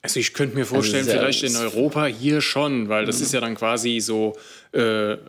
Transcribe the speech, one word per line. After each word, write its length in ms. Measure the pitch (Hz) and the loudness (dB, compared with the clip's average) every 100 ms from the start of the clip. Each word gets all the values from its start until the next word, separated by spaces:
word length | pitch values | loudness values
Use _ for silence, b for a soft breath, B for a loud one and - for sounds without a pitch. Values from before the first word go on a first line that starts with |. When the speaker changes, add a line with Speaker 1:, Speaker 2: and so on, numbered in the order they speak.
Speaker 1:
Also 140 | - 131 | -4 -2
ich 160 | 117 | -2
könnte 220 | - 139 127 | 0 -2 0
mir 60 | |
Speaker 2:
Also 120 | 117 | 0
Speaker 1:
vorstellen, 280 | 131 107 104 | 0 2 0
Speaker 2:
es 40 | 131 | 2
ist 60 | |
ja 60 | 104 | 2
Speaker 1:
vielleicht 220 | 139 135 | 2 0
in 100 | 135 117 | 0 0
Speaker 2:
alles 180 | 117 | 0
Speaker 1:
Europa 320 | 110 147 147 147 | 2 2 2 -2
hier 340 | 110 139 151 | 0 0 2
schon, 480 | - 139 147 131 104 | 2 0 0 0 0
weil 180 | 107 107 | 0 0
das 120 | 120 | 0
Speaker 2:
Mhm. 40 | |
Speaker 1:
ist 80 | 113 | 0
ja 60 | 131 | 0
dann 140 | 113 | -2
quasi 460 | 110 113 120 120 117 | -2 0 0 0 -2
so, 360 | 107 110 110 107 B B B | 0 0 0 -4 B B B
äh, 440 | - 117 110 107 107 | 0 2 2 0 -4